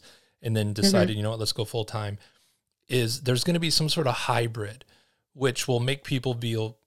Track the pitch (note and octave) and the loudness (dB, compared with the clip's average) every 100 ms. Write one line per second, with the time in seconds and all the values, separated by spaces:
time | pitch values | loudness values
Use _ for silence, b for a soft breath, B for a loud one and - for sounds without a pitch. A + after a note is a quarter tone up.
0 | B B B B A#2+ A2 G#2 G#2 G2 G2 | B B B B -2 0 0 2 4 4
1 | F#2 G#2+ G#2 A2+ G#2 - G#2+ A#2 G#2+ A2 | 4 0 -2 -2 -4 -4 -4 -4 -4 -6
2 | G#2 G2+ b b b b _ _ - B2+ | -6 -8 b b b b _ _ -2 0
3 | A2+ B2+ C3 B2 F3 E3+ E3 - D#3 E3+ | 0 0 0 0 2 0 2 2 2 2
4 | C3 A#2 - A#2 A#2+ A2+ G2+ A#2 - b | 0 0 0 2 0 -4 -8 -10 -20 b
5 | b b b - C3 A#2+ - A#2+ B2 C#3 | b b b -2 0 0 0 0 0 -2
6 | - C3+ C3 A#2 A#2+ A2+ A2 - | -2 -2 0 -2 -2 -2 -4 -8